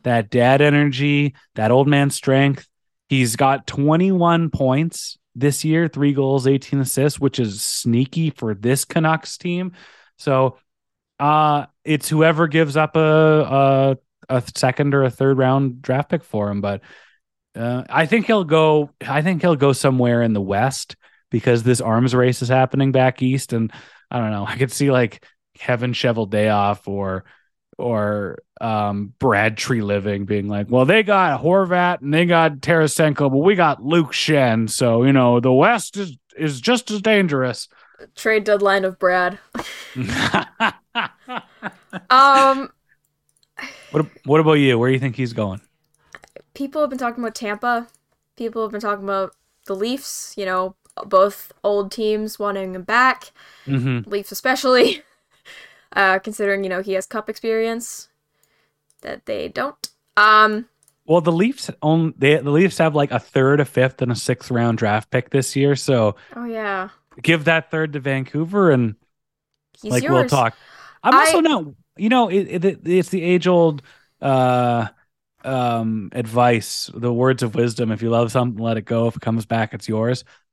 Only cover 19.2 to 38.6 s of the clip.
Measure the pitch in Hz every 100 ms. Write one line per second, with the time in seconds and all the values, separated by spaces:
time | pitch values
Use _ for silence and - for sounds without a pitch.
19.2 | 156 175 180 151 139 131 143 131 123 120
20.2 | 117 107 98 101 127 - - - _ _
21.2 | _ 113 131 120 113 120 - 113 123 123
22.2 | 123 127 120 127 127 139 135 131 131 -
23.2 | 127 135 - 117 113 - - _ - 123
24.2 | 110 104 101 113 131 - 139 127 117 -
25.2 | _ _ _ - - 120 123 117 127 113
26.2 | 104 104 107 104 101 104 - 98 98 95
27.2 | - _ _ _ _ - 120 110 104 104
28.2 | 98 - _ - 117 107 104 101 104 -
29.2 | 135 101 110 113 - 123 101 101 98 101
30.2 | 98 104 101 104 104 123 131 214 202 196
31.2 | 180 135 151 190 185 180 180 180 139 151
32.2 | 175 170 160 143 - 165 151 - 156 139
33.2 | 143 135 170 202 165 139 127 170 160 -
34.2 | - 147 127 113 110 - 123 113 131 139
35.2 | 123 120 127 127 185 233 - 196 190 123
36.2 | _ - 156 131 120 247 - 214 208 214
37.2 | 180 139 127 117 - _ _ _ - -
38.2 | 226 220 208 208